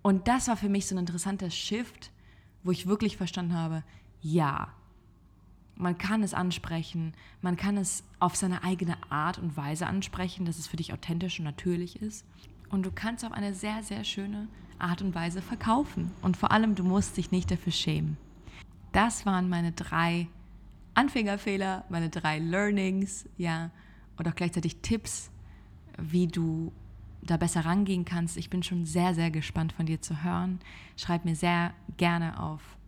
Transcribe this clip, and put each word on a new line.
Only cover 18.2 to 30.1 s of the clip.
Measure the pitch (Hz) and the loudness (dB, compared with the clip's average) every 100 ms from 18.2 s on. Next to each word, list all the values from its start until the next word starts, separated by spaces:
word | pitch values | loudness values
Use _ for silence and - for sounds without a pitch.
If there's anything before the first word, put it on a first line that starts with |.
| - - - - - - - | -10 -20 -20 -18 -18 -20 2
Das | 185 226 - 202 | 4 4 2 2
waren | 185 180 | 2 2
meine | 175 170 | 2 0
drei | 165 170 160 170 170 170 - - - - - - - | -2 -2 2 4 2 -2 -8 -20 -20 -20 -20 2 4
Anfängerfehler, | 277 269 208 202 - 196 190 185 - | 4 4 2 0 0 0 0 -2 -4
meine | 175 165 | -2 -2
drei | 170 160 156 | 0 0 2
Learnings, | 165 185 208 202 190 190 196 - - - | 2 2 4 4 2 2 0 -4 -12 -4
ja, | 175 165 165 - - - - - | -2 0 -4 -10 -20 -20 -18 -4
und | 170 | -2
auch | - | 0
gleichzeitig | 175 170 160 - | 0 0 -2 -4
Tipps, | - 226 - - - - - - - - - - | -2 -2 -2 -10 -10 -18 -18 -20 -20 -20 -16 -10
wie | 160 175 180 | 0 2 2
du | 170 165 160 165 - - - - - | 2 0 0 -4 -8 -18 -16 -16 -14
da | - 165 | 0 2
besser | 170 175 160 | 2 2 2
rangehen | 185 196 185 | 2 2 0
kannst. | 170 175 165 170 | 0 -2 -2 -4
Ich | 170 | -4
bin | 180 | -4
schon | 170 180 165 | 0 -2 0
sehr, | 170 180 165 | 2 4 4
sehr | 165 | 2
gespannt | 156 147 - 160 | 0 -2 -2 -2
von | - 160 | 0 -2
dir | 160 | -2
zu | - | -4